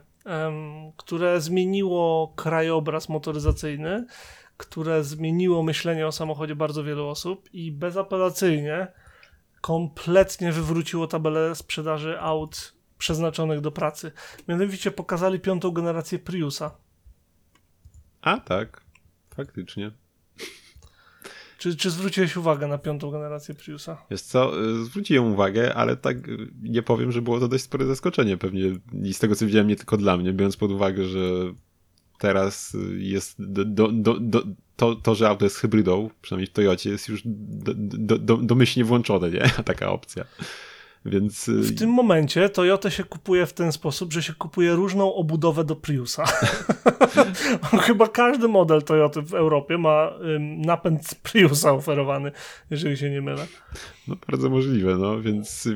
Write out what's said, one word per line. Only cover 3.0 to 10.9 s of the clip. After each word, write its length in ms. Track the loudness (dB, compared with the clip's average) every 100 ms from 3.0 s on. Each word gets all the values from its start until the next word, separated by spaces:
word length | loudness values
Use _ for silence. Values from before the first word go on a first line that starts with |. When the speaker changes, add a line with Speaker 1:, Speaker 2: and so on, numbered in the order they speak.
| -4
Speaker 1:
motoryzacyjny, 960 | -6 -6 -2 0 0 -4 -6 -6 -6 -8 -14 -20 -20 _ -20
które 480 | -14 -8 0 0
zmieniło 580 | 0 -4 -2 2 4 2
myślenie 440 | 2 -2 -2 -2 -2
o 60 |
samochodzie 440 | -4 -6 -6 -6 -4
bardzo 280 | -2 -2
wielu 240 | -6 -6 -6
osób 400 | -6 -8 -8 _
i 200 | -12 -10
bezapelacyjnie 1120 | -6 -4 -4 -4 0 0 2 2 2 0 -6 -8 -12 -20 _ _ _ _ _
kompletnie 920 | -4 -2 -2 -6 2 4 4 2 -4
wywróciło 540 | -2 -2 -2 -2